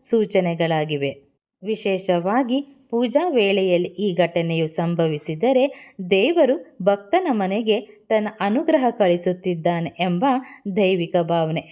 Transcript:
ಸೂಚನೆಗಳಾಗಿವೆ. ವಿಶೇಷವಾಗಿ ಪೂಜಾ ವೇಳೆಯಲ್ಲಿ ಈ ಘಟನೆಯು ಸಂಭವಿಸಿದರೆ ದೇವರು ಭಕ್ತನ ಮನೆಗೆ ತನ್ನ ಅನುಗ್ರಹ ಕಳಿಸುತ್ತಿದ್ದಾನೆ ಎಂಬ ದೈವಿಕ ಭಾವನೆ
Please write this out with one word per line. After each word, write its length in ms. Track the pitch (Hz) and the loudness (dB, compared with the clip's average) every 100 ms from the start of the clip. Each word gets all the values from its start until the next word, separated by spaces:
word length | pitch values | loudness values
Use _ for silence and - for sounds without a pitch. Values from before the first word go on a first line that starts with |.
ಸೂಚನೆಗಳಾಗಿವೆ. 1080 | - 233 214 196 175 165 165 160 151 147 139 - _ _ _ _ | -2 0 2 0 0 0 0 0 -2 -2 -4 -6 _ _ _ _
ವಿಶೇಷವಾಗಿ 960 | 196 214 202 185 185 175 180 240 240 269 285 _ _ | -8 -4 -2 -2 0 0 0 0 0 -2 -4 _ _
ಪೂಜಾ 340 | 233 240 277 359 | -2 0 0 2
ವೇಳೆಯಲ್ಲಿ 640 | 254 196 196 190 175 180 - | 2 2 2 2 2 0 -4
ಈ 80 | 208 | -2
ಘಟನೆಯು 540 | 180 170 175 165 165 156 | 0 0 0 -2 -2 -2
ಸಂಭವಿಸಿದರೆ 960 | 180 170 170 165 151 - 156 240 254 277 - - - 175 | -2 -2 0 0 -2 -6 -2 2 2 0 -4 -18 -10 0
ದೇವರು 460 | 190 254 339 254 320 - - | 2 4 4 2 2 -6 -4
ಭಕ್ತನ 440 | 190 202 202 349 359 | 0 0 0 0 0
ಮನೆಗೆ 460 | 220 185 202 220 214 - - - | 0 0 -2 0 -2 -4 -12 -2
ತನ್ನ 200 | 220 214 - | 0 0 -4
ಅನುಗ್ರಹ 460 | 202 240 320 311 247 | -2 0 2 2 2
ಕಳಿಸುತ್ತಿದ್ದಾನೆ 1000 | 233 185 175 185 180 185 170 170 170 170 - | 2 2 2 0 -2 -4 -2 -2 -2 -4 -4
ಎಂಬ 260 | 180 175 269 262 254 - 202 190 | -2 0 0 0 -4 -12 -6 0
ದೈವಿಕ 400 | 190 185 165 180 | 0 0 0 -2
ಭಾವನೆ 400 | 165 170 160 160 - | 0 0 0 -4 -4